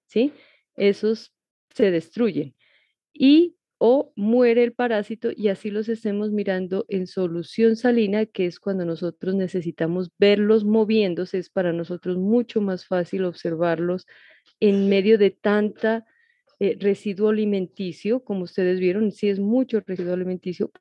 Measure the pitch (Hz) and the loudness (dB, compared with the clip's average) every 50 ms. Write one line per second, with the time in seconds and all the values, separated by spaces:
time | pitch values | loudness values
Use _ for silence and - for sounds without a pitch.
0 | _ _ - 214 262 294 - - _ _ _ _ _ _ _ - 202 202 196 - | _ _ -2 0 0 0 -2 -8 _ _ _ _ _ _ _ 0 0 0 2 2
1 | 214 220 226 220 - _ _ _ _ _ _ _ _ _ _ - 220 190 175 160 | -2 -2 -2 -2 -8 _ _ _ _ _ _ _ _ _ _ 2 2 2 2 0
2 | - - - 214 240 208 156 143 147 131 _ _ _ _ _ _ _ _ _ _ | -4 -6 -2 0 0 0 0 -4 -6 -8 _ _ _ _ _ _ _ _ _ _
3 | _ _ _ - 262 269 294 330 349 339 _ _ _ _ _ - 202 226 254 294 | _ _ _ 2 4 6 6 6 4 2 _ _ _ _ _ 0 2 4 4 4
4 | 294 - _ 202 202 220 233 254 247 233 233 240 240 233 240 - 247 233 226 208 | 0 -4 _ -4 0 2 4 4 4 4 4 4 2 2 0 -2 -2 0 0 -2
5 | 208 - 220 - - 226 - - 208 202 190 - - 208 202 214 214 226 226 226 | -4 -6 -10 -6 -6 -6 -6 -2 -2 -2 -2 -2 -6 -6 -6 -4 -4 -4 -6 -4
6 | - 214 202 208 214 214 208 208 196 196 185 185 190 175 185 190 - - 196 185 | -4 -4 -4 -2 -4 -2 -2 -2 -2 -2 -4 -4 -4 -4 -4 -6 -6 -4 -4 -6
7 | 185 - - 190 185 170 165 175 160 - - 220 226 226 226 226 - 247 240 233 | -6 -4 -4 -4 -4 -4 -4 -6 -8 -8 -2 2 2 2 2 2 0 2 2 2
8 | 214 190 202 214 220 220 - - 180 175 - - - 196 190 185 175 165 160 - | 2 0 0 -2 -4 -4 -2 -4 -4 -4 -4 -6 -8 -6 -4 -4 -4 -4 -6 -4
9 | - 170 170 _ - 185 190 190 185 170 - 180 160 170 - - 165 165 175 185 | -6 -8 -8 _ -6 -4 -2 -2 -4 -2 -4 -6 -6 -6 -4 -4 -4 -2 -2 -4
10 | 180 170 _ - 202 202 208 202 208 208 220 220 208 208 214 220 214 202 220 220 | -4 -6 _ 2 2 4 4 4 4 2 2 2 2 2 2 2 2 2 2 2
11 | 202 180 170 165 185 - - 185 170 _ - 190 180 175 165 170 165 175 180 170 | 2 0 -2 -4 -6 -6 -6 -8 -8 _ -4 -2 -2 0 -2 -2 -4 -8 -10 -8
12 | - 185 180 185 190 202 226 247 233 - - 220 202 196 185 180 - - 185 180 | -6 -4 -4 -2 0 2 2 0 0 0 -2 -2 -2 -2 -4 -6 -6 -4 -2 -2
13 | 170 - 196 185 185 180 175 - - 175 165 160 175 170 165 160 175 175 180 185 | -2 -2 -4 -4 -4 -4 -4 -6 -6 -6 -2 0 0 0 0 0 -2 -2 -4 -4
14 | - _ - - _ - - _ _ _ _ - 220 202 196 196 196 196 196 196 | -8 _ -20 -20 _ -20 -20 _ _ _ _ 0 2 2 4 4 2 2 2 2
15 | 190 214 226 202 202 190 - _ - 208 208 208 208 208 - - - 220 226 226 | 4 4 4 4 4 2 0 _ 0 0 2 2 0 -2 -4 -2 -2 -2 -2 -2
16 | 220 _ _ _ _ _ _ _ _ _ _ - 202 190 - 165 185 202 196 196 | -6 _ _ _ _ _ _ _ _ _ _ -4 -2 -2 -2 -2 -2 -2 -2 -2
17 | - 208 180 185 214 214 220 214 214 208 202 190 180 - _ - 190 175 151 - | -4 -8 -4 0 0 0 2 0 0 0 0 -2 -4 -6 _ -10 -8 -8 -8 -6
18 | - 208 240 254 _ - 196 190 180 175 - 202 185 180 185 185 185 180 180 214 | -4 -2 -2 -2 _ -6 -6 -6 -6 -6 -4 -2 0 0 0 0 0 0 0 0
19 | 220 202 - - 208 202 196 196 196 208 233 262 247 - 226 208 - - 185 185 | -2 -2 -2 -2 -2 -2 -2 0 0 0 0 0 0 0 -2 -4 -4 -4 -8 -6
20 | 175 175 180 185 180 185 185 170 - 180 170 - - - _ - | -4 -4 -4 -4 -2 -4 -6 -6 -6 -10 -6 -6 -6 -6 _ -8